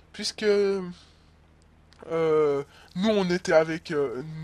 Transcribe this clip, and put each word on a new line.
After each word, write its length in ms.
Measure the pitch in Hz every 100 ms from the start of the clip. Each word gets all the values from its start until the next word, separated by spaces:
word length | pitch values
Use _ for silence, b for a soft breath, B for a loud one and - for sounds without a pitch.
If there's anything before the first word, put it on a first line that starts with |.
| -
Puisque, 300 | - 214 -
euh, 380 | 214 202 202 196 180 180 b b b b _ _ _ _ _ - -
nous, 1000 | 165 160 156 151 143 143 - - 175 214
on 220 | 208 180
était 220 | 175 180
avec, 400 | 160 160 160 -
euh, 320 | 151 135 123 156 156